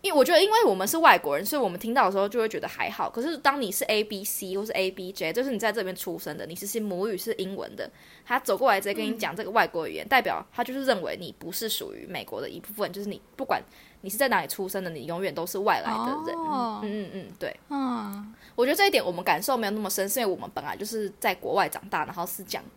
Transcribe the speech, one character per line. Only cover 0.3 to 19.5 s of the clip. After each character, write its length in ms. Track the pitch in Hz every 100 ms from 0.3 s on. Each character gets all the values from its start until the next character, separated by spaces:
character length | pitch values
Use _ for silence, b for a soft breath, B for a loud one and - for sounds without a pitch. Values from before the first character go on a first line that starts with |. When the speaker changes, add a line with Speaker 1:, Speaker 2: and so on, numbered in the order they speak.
Speaker 1:
得 80 | 339
因 80 | 403
为 160 | 440
我 120 | 427 185
们 100 | 196
是 100 | 330
外 200 | 330 180
国 180 | - 143
人， 80 |
所 140 | 208 294
以 20 |
我 80 | 220
们 100 | 175
听 140 | 220
到 120 | 254
的 80 | 208
时 40 | 196
候 120 | 202
就 100 | 233
会 100 | 220
觉 120 | 170
得 80 | -
还 200 | - 101
好， 220 | 208 -
可 100 | -
是 160 | 269 320
当 240 | 277 285
你 100 | 220
是 140 | 190 -
A 180 | 214
B 180 | 208 202
C 340 | 208 - 190 190
或 80 |
是 60 | 214
A 220 | - 190
B 180 | 190 185
J， 220 | 196 160
就 100 | 180
是 80 | 269
你 80 | 220
在 140 | 226
这 100 | 214
边 120 | 185
出 220 | 180 - 170
生 220 | - 151
的， 80 | -
你 80 |
是， 140 | 175 202
是 100 | 226
母 300 | 214 180 214
语 100 | 185
是 160 | 226
英 220 | - 190 196
文 180 | -
的， 160 | - - B B B
他 140 | - 247
走 180 | 269 190
过 140 | 254
来 100 | 196
直 40 |
接 100 | 202
跟 100 | 202
你 100 | 247
讲 200 | 233 185
这 80 | 175
个 80 | 196
外 160 | 220 170
国 220 | 170 147
语 60 |
言， 120 | 78 127
Speaker 2:
嗯。 20 |
Speaker 1:
代 140 | 262
表 220 | 190 92 -
他 100 | -
就 100 | 247
是 120 | 262
认 180 | 262 208
为 140 | 143 -
你 160 | 170 -
不 140 | 170
是 180 | 185 226
属 240 | - 69
于 140 | 53 -
美 160 | 170
国 160 | 104 104
的 80 | 135
一 120 | -
部 120 | -
分， 180 | 208 190
就 100 | 196
是 60 | 202
你 120 | 185 -
不 100 | -
管 160 | 269 165 - B B B
你 60 | 190
是 80 | 214
在 120 | 269
哪 120 | 208
里 60 | 151
出 220 | - 190
生 160 | 196
的， 60 | 180
你 160 | 160 151
永 140 | 170
远 140 | 190
都 100 | 147
是 140 | 175 196
外 220 | 202 165
来 100 | -
的 420 | 220 240 294 320
人。 60 | 339
Speaker 2:
哦。 420 | 320 277 233 214
Speaker 1:
嗯， 220 | 208 208 190
嗯， 40 |
嗯， 120 | 196 151 180
对。 200 | 180 - _
Speaker 2:
嗯。 640 | 285 262 240 208 202 208 220 B
Speaker 1:
我 100 | -
觉 60 | 254
得 60 | 302
这 100 | 392
一 40 |
点 140 | 277
我 60 | 185
们 120 | 175
感 180 | 196 160
受 140 | 226